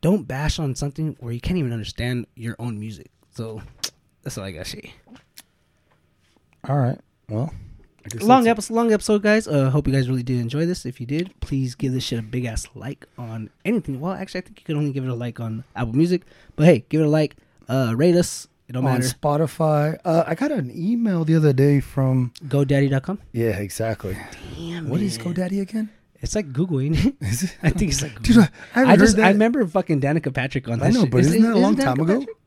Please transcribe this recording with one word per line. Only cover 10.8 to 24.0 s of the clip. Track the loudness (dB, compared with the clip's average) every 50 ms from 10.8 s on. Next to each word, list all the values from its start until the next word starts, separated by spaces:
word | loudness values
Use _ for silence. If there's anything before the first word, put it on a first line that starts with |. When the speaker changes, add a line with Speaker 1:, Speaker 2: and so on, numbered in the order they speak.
| -8
Speaker 1:
If | -12 -10 -10
you | -8
did, | -6 -4 -4 -4 -6 _ _
please | -8 -4 -2 -2 -2 -4 -4
give | _ -4 -2
this | -2 -4
shit | -4 -4 -6 -6
a |
big | -6 -6 -6 -6 -6
ass | -4 -6 -8 -10 -10 _
like | -14 -12 -12 -12 _ -18 _ _
on | -16 -14 -12 -10 -10 -12 -12 _ _ _
anything. | -2 -2 -2 -2 -6 -8 -6
Well, | -6 -8
actually, | -6 -8 -10 -10 -10 -12
I | -12
think | -12 -20 -20
you | _
could | -6 -4
only | -2 -2 -2
give | -4 -4 -4
it | -6
a | -6
like | -6 -6 -8 -8 -8
on | -8 -8 -8 -10 -12 _ _
Apple | -6 -6 -2
Music, | 2 2 2 2 2 -2 -4 _ -20 _ -20 _ _
but | 4 6
hey, | 6 6 6 2 _
give | 0 2
it | 2
a | 4
like. | 4 2 0 0 -4 _ _ _ _ _ _ -4
Uh, | -2 0 0 0 0
rate | 2 4 4 4
us. | 4 2 0 -4 -12 -16 _ _ _ _
It | _
don't | -6 -2 0
Speaker 2:
On | 0
Speaker 1:
matter. | 0 0 0
Speaker 2:
Spotify. | -2 -4 _ -2 0 0 2 0 -2 0 0 0 2 2 2 2 0 -2 -4 _
Uh, | 0 2 2 2
I | 0 -2
got | -2 -2 -2
an | -2 -2 -4 -6 -6
email | -6 -4 -2 -2 0 0 0 0 0 2
the | 2 4
other | 4 6 4
day | 4 6 4 4 4 2
from | 0 -2 -2 0 0 2 2 0 0 -2 _ -12 -10
Speaker 1:
godaddy | -4 0 0 2 2 2 2 2 2
dot | 0 -2 -2
com. | -4 -10 -10 -12 -10
Speaker 2:
Yeah, | -6 -2 -2 -2
exactly. | -2 -2 -6 -8 -6 -4 -4 -4 -4 -4